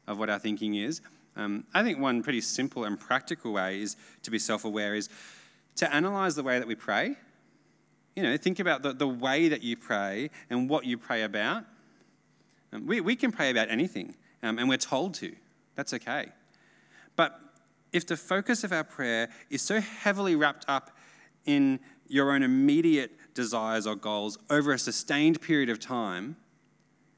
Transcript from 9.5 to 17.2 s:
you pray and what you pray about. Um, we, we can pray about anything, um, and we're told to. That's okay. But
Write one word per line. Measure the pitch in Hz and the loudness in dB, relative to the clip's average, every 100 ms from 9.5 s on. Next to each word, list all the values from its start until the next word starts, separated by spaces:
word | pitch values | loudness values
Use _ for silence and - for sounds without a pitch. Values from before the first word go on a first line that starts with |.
| 131 | 2
you | 120 113 | -4 -6
pray | - 104 98 101 147 - - | -2 -2 -2 -4 -6 -10 -4
and | 120 131 | -2 0
what | 147 | 0
you | 123 120 | 0 -6
pray | - 117 | -4 -2
about. | 107 104 117 220 220 - _ _ _ _ _ _ _ _ - | -2 -2 -2 -2 -6 -20 _ _ _ _ _ _ _ _ -14
Um, | 104 123 | -8 -4
we, | 220 | -2
we | 175 240 | 0 0
can | 254 | -2
pray | - 139 | 0 0
about | 120 110 | 2 2
anything, | 113 185 101 87 - _ - | 0 -2 -4 -10 -12 _ -8
um, | 110 113 | -4 0
and | 127 | 2
we're | 131 | 2
told | - 131 202 - | 0 -2 -2 -6
to. | 90 - _ _ _ - | -10 -12 _ _ _ -10
That's | - | -8
okay. | 127 117 139 - - _ _ _ _ _ - - | -8 -6 -6 -8 -14 _ _ _ _ _ -20 -6
But | - | 0